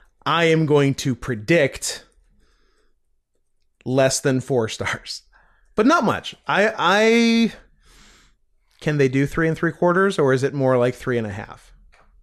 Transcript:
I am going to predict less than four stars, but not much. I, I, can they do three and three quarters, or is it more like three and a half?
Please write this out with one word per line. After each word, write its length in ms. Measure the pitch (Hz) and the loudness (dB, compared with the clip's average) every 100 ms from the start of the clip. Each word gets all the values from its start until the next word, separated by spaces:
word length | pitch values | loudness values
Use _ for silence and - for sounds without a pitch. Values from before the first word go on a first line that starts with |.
| _ _ | _ _
I 200 | - 160 | -4 0
am 240 | 165 160 156 | 2 2 4
going 260 | 147 139 135 | 2 2 0
to 200 | 139 120 | -4 -6
predict 880 | - 113 107 170 139 - - - - _ _ _ _ _ _ _ _ _ _ _ _ _ _ _ _ _ 120 | -6 -8 0 2 2 -2 -10 -12 -16 _ _ _ _ _ _ _ _ _ _ _ _ _ _ _ _ _ -4
less 340 | 131 131 - | 0 2 0
than 200 | 143 131 | -2 -2
four 260 | - 131 110 | -2 -2 -2
stars, 540 | - 95 - - - - _ _ _ _ - | -6 -8 -8 -10 -16 -18 _ _ _ _ 0
but 100 | 226 | 2
not 180 | 339 | 2
much. 320 | 208 101 - - - | 0 -4 -6 -14 -4
I, 260 | 165 208 - | 0 0 0
I, 760 | 160 202 220 233 233 226 226 - _ _ _ - - _ _ _ _ _ _ _ | 0 2 4 4 4 2 0 -4 _ _ _ -20 -20 _ _ _ _ _ _ _
can 160 | 160 151 | -4 0
they 100 | 135 | 2
do 160 | 131 139 | 2 -2
three 220 | - 160 | 0 -2
and 100 | 156 | -2
three 140 | 165 | -4
quarters, 480 | - 175 175 196 190 | 0 0 2 0 2
or 140 | 139 | 2
is 100 | 131 | 2
it 100 | 135 | 0
more 240 | 143 131 127 | 0 0 2
like 160 | 123 | 0
three 240 | 127 - 120 | -2 -4 -4
and 80 | 107 | -4
a 60 | |
half? 400 | 101 - - - - - _ _ _ | -10 -14 -18 -20 -20 -20 _ _ _